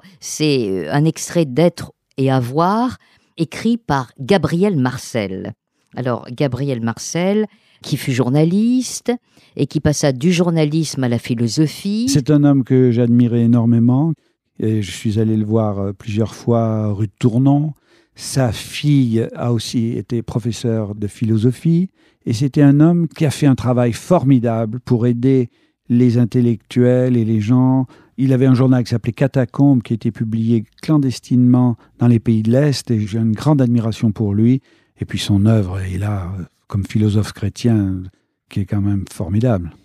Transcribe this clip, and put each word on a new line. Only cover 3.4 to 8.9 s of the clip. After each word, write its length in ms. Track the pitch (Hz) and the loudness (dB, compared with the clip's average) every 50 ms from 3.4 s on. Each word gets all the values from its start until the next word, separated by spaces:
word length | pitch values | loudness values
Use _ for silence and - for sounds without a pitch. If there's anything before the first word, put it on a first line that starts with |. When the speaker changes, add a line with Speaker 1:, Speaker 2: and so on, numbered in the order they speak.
| 165 - - - - 226 240 | -6 -6 -6 -4 -2 -2 -2
Speaker 1:
par 340 | 233 - - 143 135 123 - _ - | -2 -2 -4 -2 -2 -4 -6 _ -14
Gabriel 580 | 131 113 196 185 139 - 170 170 196 214 185 | -2 0 0 2 2 0 0 0 0 0 2
Marcel. 760 | 139 127 127 127 - - - - 117 101 92 95 92 95 107 - - _ _ _ _ _ _ - | 0 0 -2 -2 -6 -12 -6 -4 -4 -4 -4 -6 -8 -10 -12 -12 -14 _ _ _ _ _ _ -12
Alors, 320 | 127 123 127 117 - - - | -6 -4 -4 -4 -4 -6 -12
Gabriel 500 | 120 - 151 135 123 123 143 139 131 113 | -4 -4 -2 -2 -2 -4 -4 -4 -4 -4
Marcel, 680 | 113 113 113 - - - - 165 180 190 208 214 214 - _ _ _ _ _ _ | -4 -4 -6 -6 -10 -8 -4 -2 -2 0 0 0 -2 -4 _ _ _ _ _ _
qui 160 | - - 147 | -8 -6 -6
fut 140 | - - 147 | -4 -4 -2
journaliste 1000 | 123 120 123 120 135 151 160 170 185 208 220 240 247 262 240 - | -2 0 0 2 2 2 2 2 2 0 0 2 0 0 -2 -4